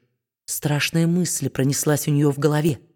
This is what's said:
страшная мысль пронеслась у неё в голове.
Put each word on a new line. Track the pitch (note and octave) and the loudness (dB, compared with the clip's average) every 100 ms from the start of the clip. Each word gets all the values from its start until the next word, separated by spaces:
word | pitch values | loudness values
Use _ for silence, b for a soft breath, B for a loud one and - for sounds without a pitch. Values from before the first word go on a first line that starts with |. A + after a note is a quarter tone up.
| _ _ _ _ - | _ _ _ _ -12
страшная | - D3 D3 - E3 E3 | -6 -2 -2 0 0 2
мысль | F3+ E3+ - C3+ | 2 0 -2 -4
пронеслась | - C3+ C3+ D3+ D3 - | 0 0 0 0 0 0
у | |
неё | C#3+ D3 | 2 2
в | C#3 | 2
голове. | D3+ D3+ D#3 B2 - | 0 2 0 -2 -10